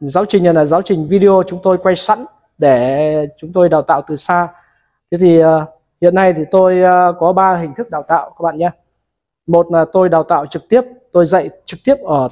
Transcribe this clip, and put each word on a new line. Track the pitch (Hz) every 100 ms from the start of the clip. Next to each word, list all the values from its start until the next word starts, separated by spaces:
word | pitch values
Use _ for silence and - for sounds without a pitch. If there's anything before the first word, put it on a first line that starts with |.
giáo | 143 165
trình | 208 202
này | 175
là | 165
giáo | 147 165
trình | 196 180 151
video | 196 196 190 185
chúng | 175
tôi | 190 180
quay | 185 175
sẵn | - 214 269 _ _ -
để | 143 127 123 139 151 151 147 -
chúng | 156
tôi | 180 175
đào | 156
tạo | 143 160 143
từ | 147
xa. | - 175 170 - _ _ _ _ _
Thế | 175
thì, | 180 165
ờ, | 160 160 151 _ _ _
hiện | 175
nay | 185 190
thì | 160 151
tôi, | 190 185 185
ờ, | 185 180 180 175
có | 170
ba | 185 190 180
hình | 165
thức | 139 240
đào | 151
tạo | 139 160 -
các | -
bạn | 170 156
nhé. | 175 - _ _ _ _ _ _ -
Một | 170 170
là | 170 156
tôi | 190 185
đào | 165
tạo | 156 160 143
trực | - -
tiếp, | 240 247 - _
tôi | 175 165
dạy | 180 156 -
trực | - 170
tiếp | - 277 196
ở | 147 127